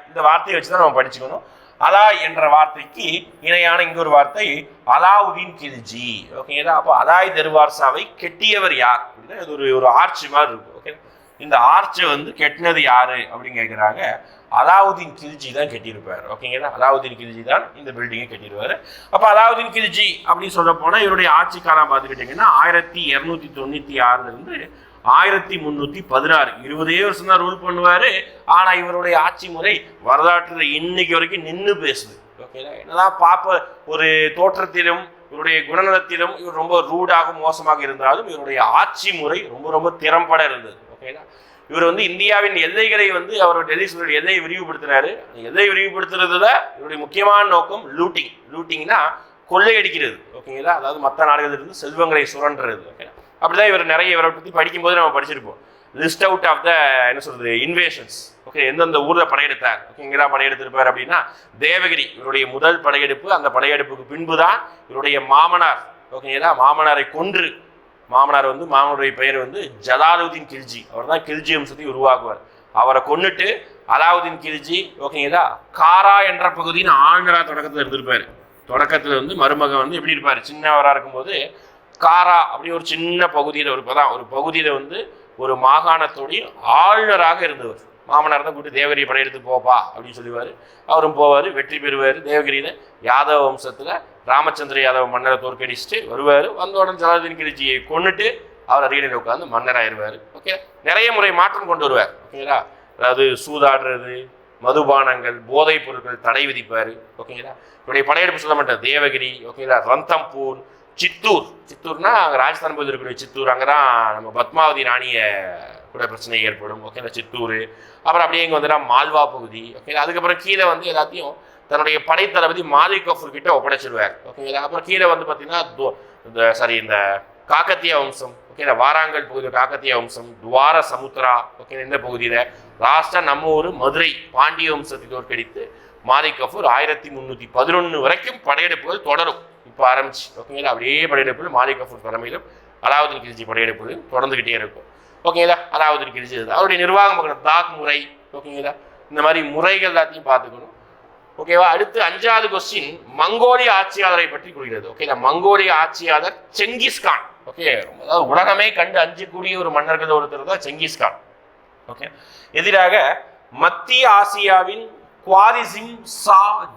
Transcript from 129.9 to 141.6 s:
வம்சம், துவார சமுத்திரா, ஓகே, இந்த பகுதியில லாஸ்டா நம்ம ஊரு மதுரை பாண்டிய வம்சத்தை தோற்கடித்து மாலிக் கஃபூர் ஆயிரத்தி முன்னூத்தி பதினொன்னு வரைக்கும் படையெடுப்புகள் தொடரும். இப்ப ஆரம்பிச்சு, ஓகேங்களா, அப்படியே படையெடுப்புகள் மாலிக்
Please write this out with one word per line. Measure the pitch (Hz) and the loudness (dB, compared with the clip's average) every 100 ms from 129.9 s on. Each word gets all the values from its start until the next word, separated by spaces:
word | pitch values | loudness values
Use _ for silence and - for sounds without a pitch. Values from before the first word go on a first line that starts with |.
வம்சம், | 120 117 120 120 110 | -2 -4 -12 -18 -18
துவார | 110 127 143 160 | 0 4 4 4
சமுத்திரா, | - 131 135 131 127 120 - - | 0 -6 -10 -2 0 0 -2 -14
ஓகே, | 120 131 | -18 -14
இந்த | 131 - | -6 -6
பகுதியில | 127 120 120 120 123 - - - | -6 -6 -2 -2 -2 -8 -20 -2
லாஸ்டா | 117 151 156 175 | 2 2 2 -2
நம்ம | 156 143 160 | 0 -2 0
ஊரு | 156 170 | 0 0
மதுரை | 170 131 151 165 131 - | -2 -2 0 -2 -4 -4
பாண்டிய | 127 151 160 160 | 0 0 0 -4
வம்சத்தை | 147 131 127 120 | -4 -8 -16 -14
தோற்கடித்து | 127 117 120 - - - - - _ 120 | -14 -8 -8 -8 -12 -14 -16 -20 _ 0
மாலிக் | 135 156 131 | 2 0 -2
கஃபூர் | 127 202 143 | -6 -2 2
ஆயிரத்தி | 123 156 151 151 | 2 0 -4 -10
முன்னூத்தி | 135 131 117 117 | -16 -14 -16 -6
பதினொன்னு | 123 147 180 175 156 | -2 0 0 0 -2
வரைக்கும் | 135 190 - - | 0 -2 -4 -8
படையெடுப்புகள் | - 143 175 165 165 196 | -4 -2 -2 -4 -6 -8
தொடரும். | 151 147 165 - - _ 117 | -2 -2 -2 -6 -14 _ _
இப்ப | 123 127 131 | 0 2 2
ஆரம்பிச்சு, | 139 - - 117 | -2 -10 -16 -18
ஓகேங்களா, | 117 139 | -14 -6
அப்படியே | 135 117 123 147 156 | -4 -2 -2 -2 0
படையெடுப்புகள் | 139 135 123 117 | 0 0 -4 -4
மாலிக் | 123 | 0